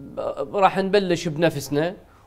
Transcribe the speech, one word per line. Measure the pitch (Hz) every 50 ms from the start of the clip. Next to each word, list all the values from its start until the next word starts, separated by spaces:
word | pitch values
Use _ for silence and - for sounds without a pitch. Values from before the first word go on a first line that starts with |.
| - - - - - - - - 143 - -
راح | 202 190 180 - 190
نبلش | 190 190 190 208 196 180 175 160 - 175
بنفسنا | 147 147 170 160 - 143 131 - 147 143 156 180 208 - - - - _ _